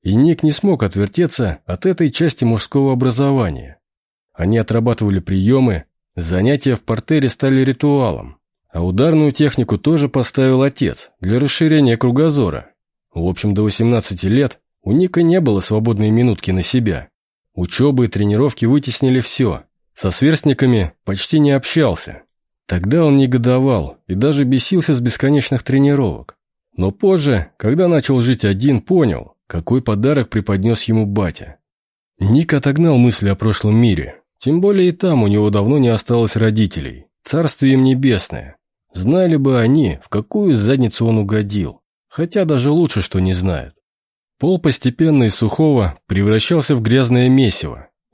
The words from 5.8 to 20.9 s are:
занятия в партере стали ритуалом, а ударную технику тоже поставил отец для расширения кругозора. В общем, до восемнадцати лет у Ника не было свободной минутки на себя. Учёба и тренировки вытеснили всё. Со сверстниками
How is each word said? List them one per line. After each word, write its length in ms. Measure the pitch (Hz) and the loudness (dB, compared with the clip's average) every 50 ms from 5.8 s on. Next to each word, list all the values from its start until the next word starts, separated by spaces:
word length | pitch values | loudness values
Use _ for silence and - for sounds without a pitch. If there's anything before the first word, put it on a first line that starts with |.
| - _ _ _ _ _ _ | -6 _ _ _ _ _ _
занятия 580 | 90 85 82 92 92 101 127 147 135 - 135 123 | -10 -6 -4 -2 0 0 0 0 0 0 -2 -2
в 80 | - | -2
партере 460 | - - 117 107 - - 160 151 135 123 | -4 -6 -6 -4 -4 -2 0 0 0 -2
стали 320 | - - 139 135 135 131 | -2 -2 -2 0 2 2
ритуалом, 800 | 131 135 127 - - 147 143 139 127 104 76 57 53 62 - _ _ _ _ _ _ _ | 2 0 -2 0 0 0 0 0 0 -2 -4 -6 -10 -14 -20 _ _ _ _ _ _ _
а 120 | - 82 87 | -6 -4 -2
ударную 460 | 92 92 107 135 165 156 156 151 147 | -2 0 2 2 2 4 4 2 2
технику 480 | 131 - 151 143 - - 117 - 107 92 | 2 0 0 0 0 -2 -2 -2 -2 -2
тоже 300 | - 147 170 151 143 139 | 0 0 0 0 0 0
поставил 540 | - 135 120 - - 139 131 131 131 131 | -2 -2 -2 -2 0 0 2 2 2 2
отец 480 | 135 139 139 - 127 82 - - - - _ _ | 0 0 -2 -2 -4 -4 -4 -6 -12 -18 _ _
для 180 | 90 92 110 127 | -4 -2 0 0
расширения 580 | 147 135 - - 165 156 156 151 143 123 117 | 0 -2 0 0 0 2 2 4 4 2 2
кругозора. 760 | 110 127 123 120 139 156 165 147 143 117 85 69 - - - _ _ _ _ _ _ _ _ - | 0 0 0 0 2 0 0 0 0 0 -2 -4 -6 -12 -18 _ _ _ _ _ _ _ _ -8
В 120 | 85 85 | -4 -4
общем, 280 | 92 87 - - 104 101 | -4 -2 -2 -2 -2 0
до 80 | 104 | 0
восемнадцати 640 | 107 107 - - 113 117 120 113 - - 101 87 92 | 0 0 0 0 0 2 2 0 -2 -4 -6 -4 -2
лет 320 | 95 110 135 143 123 - - _ _ _ _ | 0 0 0 0 -2 -4 -10 _ _ _ _
у 100 | - 98 | -4 0
Ника 300 | 110 156 185 180 - 170 | 0 0 0 0 0 0
не 180 | 170 165 175 185 | 2 2 2 2
было 200 | 160 123 104 - | 2 0 0 0
свободной 500 | - - 107 107 110 120 113 101 107 107 | 0 0 -2 0 0 0 0 0 0 2
минутки 400 | 110 117 123 123 101 - - 95 | 2 2 2 2 0 -2 -4 -4
на 120 | 92 92 | -2 -2
себя. 460 | 90 - - 127 117 104 82 65 62 - _ _ _ _ _ _ _ _ _ | -2 0 0 0 0 -2 -4 -4 -8 -14 _ _ _ _ _ _ _ _ _
Учёба 500 | 92 90 - - - 127 147 139 127 123 | -8 -6 -4 -2 0 0 2 2 0 0
и 40 | 107 | 0
тренировки 580 | - 98 104 104 104 107 139 139 - - 117 | 0 0 0 0 2 0 0 -2 -2 -2 0
вытеснили 540 | 113 139 147 139 131 - - 139 131 127 131 | 0 0 0 0 -2 -4 -2 0 0 0 0
всё. 420 | 120 - - - 131 104 82 - - _ _ _ _ _ _ | 0 -2 -2 -2 -2 -2 -2 -6 -10 _ _ _ _ _ _
Со 160 | - - 95 | -6 -4 -2
сверстниками 800 | 87 - 131 151 160 - - 147 131 - 139 127 123 107 92 80 | 0 0 2 2 2 2 0 0 0 2 2 2 2 2 0 -2